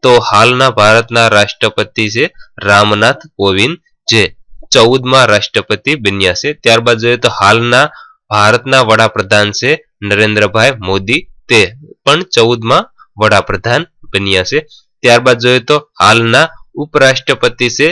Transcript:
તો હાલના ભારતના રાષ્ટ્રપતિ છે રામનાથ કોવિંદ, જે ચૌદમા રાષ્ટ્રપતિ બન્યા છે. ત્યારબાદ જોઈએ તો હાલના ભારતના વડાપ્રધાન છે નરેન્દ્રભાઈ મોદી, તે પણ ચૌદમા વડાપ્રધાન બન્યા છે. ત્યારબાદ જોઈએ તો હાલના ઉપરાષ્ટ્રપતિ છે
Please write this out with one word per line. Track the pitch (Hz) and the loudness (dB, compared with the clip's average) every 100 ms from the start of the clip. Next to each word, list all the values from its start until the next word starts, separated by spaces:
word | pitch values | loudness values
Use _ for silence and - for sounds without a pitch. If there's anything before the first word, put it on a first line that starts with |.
તો | 131 123 - | 4 2 2
હાલના | 104 117 127 131 107 | 0 2 2 -2 0
ભારતના | 104 110 117 117 113 104 | 2 2 0 0 2 2
રાષ્ટ્રપતિ | 104 - 110 - 107 - 107 107 | 0 -2 -4 -4 -6 -4 -6 -2
છે | 151 - - - 101 | -4 -6 -20 -10 0
રામનાથ | 101 104 104 110 135 - _ | 2 2 2 0 -2 -8 _
કોવિંદ, | 98 95 117 170 _ _ - | -2 0 -2 -4 _ _ -4
જે | 113 95 - - - - | -2 -2 -6 -20 -20 -4
ચૌદમા | 131 117 131 127 131 123 | 2 2 2 0 0 2
રાષ્ટ્રપતિ | 104 - - 98 107 - 151 | 0 -2 -6 -6 -6 -4 -4
બન્યા | 101 98 92 90 | -4 -2 -2 -2
છે. | 143 151 | -6 -4
ત્યારબાદ | - 113 117 113 | 0 0 0 0
જોઈએ | 117 120 | 0 -2
તો | 120 113 | -2 0
હાલના | 98 113 120 123 147 - - _ _ | 0 2 2 0 0 -6 -20 _ _
ભારતના | 104 104 117 135 131 117 | 0 2 0 0 0 2
વડાપ્રધાન | 110 113 - 98 104 104 101 | 2 0 -2 -2 0 0 -2
છે | 120 151 _ _ 101 | -4 -4 _ _ -4
નરેન્દ્રભાઈ | 101 107 107 104 104 120 131 92 | 0 0 0 0 0 0 -2 -4
મોદી, | 98 98 135 - - _ | -4 -2 -6 -6 -20 _
તે | 120 92 120 147 - | 0 0 -4 -20 -8
પણ | - 151 180 - | -2 -2 -2 0
ચૌદમા | 113 120 113 143 226 _ _ - | 0 0 0 -2 -2 _ _ -2
વડાપ્રધાન | 107 101 - 98 113 123 170 _ - | 0 2 0 -6 -2 -4 -4 _ -8
બન્યા | 101 98 95 90 | -6 -2 -2 -2
છે. | 143 156 - _ _ | -4 -6 -20 _ _
ત્યારબાદ | 123 120 127 120 120 | 0 2 2 0 0
જોઈએ | 127 117 | -2 0
તો | 147 147 _ | -4 -4 _
હાલના | 95 110 117 120 160 - - - | 2 2 2 0 0 -4 -18 -12
ઉપરાષ્ટ્રપતિ | 151 147 131 131 - 131 123 120 123 - | -4 0 2 0 -4 -2 -2 -2 -6 -2
છે | 151 | -2